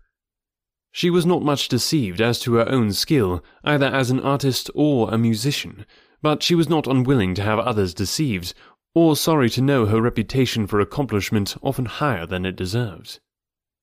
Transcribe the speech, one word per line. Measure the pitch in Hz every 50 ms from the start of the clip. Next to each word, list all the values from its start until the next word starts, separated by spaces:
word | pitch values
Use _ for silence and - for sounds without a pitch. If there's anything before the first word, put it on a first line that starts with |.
| _ _ _ _ _ _ _ _ _ _ _ _ _ _ _ _ _ _ _
She | - 165 175
was | 170 180 156
not | 175 180 139 -
much | 151 143 131 - -
deceived | 131 120 - - - 156 120 95 87 90
as | 110 120 117 -
to | - 123 117
her | 117 117 -
own | 135 131 113 104 95
skill, | - - - 160 139 107 92 90 85 - - _ _ -
either | - 147 139 139
as | 131 - 135 131 117
an | 127 131
artist | - 135 139 135 - 135 123 - - - -
or | - 147 151 143 123 110 104
a | 117 113
musician, | 117 113 113 104 113 143 139 - - - - 101 104 - _ _ _ _ _ _
but | - 151 151 - -
she | - 175
was | 165 160 135
not | 170 151 139
unwilling | - 135 131 123 127 143 123 95 92 92
to | 95 98
have | 107 107 107
others | - 127 117 104 98 90 85
deceived, | - 101 92 - - 156 135 104 90 87 - - - - - _ _ _ _ _
or | 160 170 160 151
sorry | 139 - 170 160 151 127 117
to | - 123 131
know | 139 143 131 113
her | 101 110 113 113
reputation | 120 - 120 104 - - 131 127 113 - 117 104
for | 92 107 104
accomplishment | 98 - - 147 143 110 110 101 92 - 113 107 101 - - - -
often | 139 135 - 127
higher | 107 - - 151 147 117 85 85
than | 92 95 92 90
it | 95 90
deserved. | - 92 90 98 120 123 104 82 - - - - - _ _ _ _ _ _ _ _ _ _ _ _